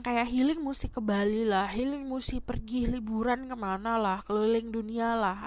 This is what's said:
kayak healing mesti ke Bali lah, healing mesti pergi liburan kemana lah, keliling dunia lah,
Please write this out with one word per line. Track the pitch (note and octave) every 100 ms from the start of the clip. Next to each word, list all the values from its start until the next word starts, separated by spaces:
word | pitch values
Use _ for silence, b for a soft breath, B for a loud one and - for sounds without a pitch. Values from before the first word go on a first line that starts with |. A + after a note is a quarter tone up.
| B3
kayak | A#3+ A#3+
healing | B3+ C4+ D#4+
mesti | C#4 C4+ -
ke | B3
Bali | G#3+ G3+ G3+ A3
lah, | A3 F#3+ G3
healing | G#3+ C4+ C#4+ C4+
mesti | C4 - B3+
pergi | - A#3+ A3 B3 A#3+
liburan | B3+ G#3+ A3 B3 B3 C4
kemana | B3 G3 F#3+ A3 A3+
lah, | G3+ F#3+
keliling | - G#3+ G#3+ A3+ A3+
dunia | A3+ G#3+ A#3 A3+ A#3
lah, | G3 G3